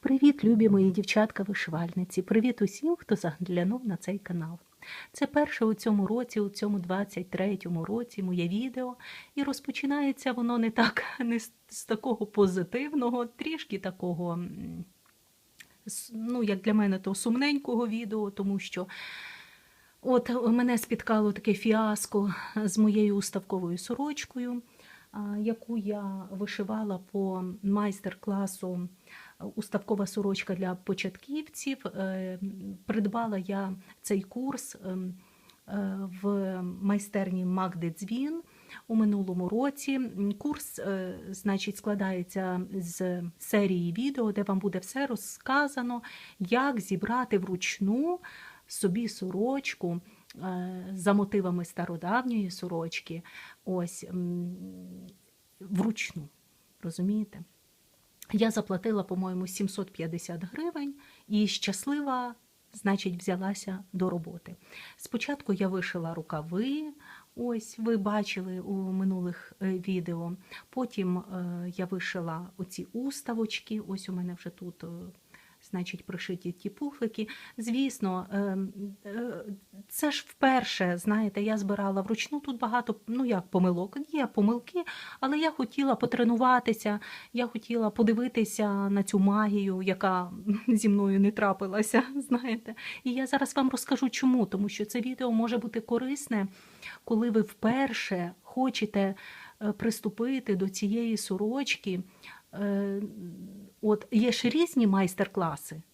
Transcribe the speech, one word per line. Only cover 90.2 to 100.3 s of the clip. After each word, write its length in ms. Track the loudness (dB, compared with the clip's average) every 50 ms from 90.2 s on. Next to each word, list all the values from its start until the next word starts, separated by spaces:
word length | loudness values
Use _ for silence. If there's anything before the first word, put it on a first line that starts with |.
| 0 -2 -8 -8 0 0
<laughs> 180 | 0 0 4 4
зі 200 | 2 4 6 6
мною 320 | 6 6 6 4 6 6
не 100 | 6 6
трапилася, 720 | 6 4 2 2 2 2 -2 -2 0 0 0 4 4 2 2 2
<laughs> 60 | -2 -6 -2 0
знаєте. 460 | 0 0 2 0 -4 -4 -6 -10 -14 -12 -12 -12 -12 -6 -4
І 80 | -4 -2
я 140 | -2 -2
зараз 300 | 2 2 2 2 2 2
вам 140 | 2 2 2
розкажу, 400 | 2 0 0 0 0 2 2 0
чому, 360 | 0 2 4 4 6 6 4
тому 220 | 2 2 0 0 0
що 160 | 0 -4 -6
це 160 | -2 -2 -4
відео 320 | -2 -2 -4 -2 -2 0 2
може 260 | 2 2 2 0 -2
бути 220 | -2 -2 -6 -6
корисне, 640 | -2 0 0 0 0 0 -4 -4 -4 -2 0 0 0 -2 -6 -12 -20 -20 -20 -18 -18 -16 -18 -16 _
коли 260 | 0 2 2 2 4
ви 100 | 4 4
вперше 920 | 2 2 -2 _ 2 2 4 4 2 2 0 -2 -4 -2 -2 -2 -2 -4 -6 _ _
хочете, 720 | -8 -2 0 0 0 2 0 -2 0 2 2 2 2 0 -4 -10 -18 -18 -18 -18 -20 -14 _ -2
е, 100 | -2 -2
приступити 840 | 0 0 0 0 0 -2 -4 -2 -2 -2 0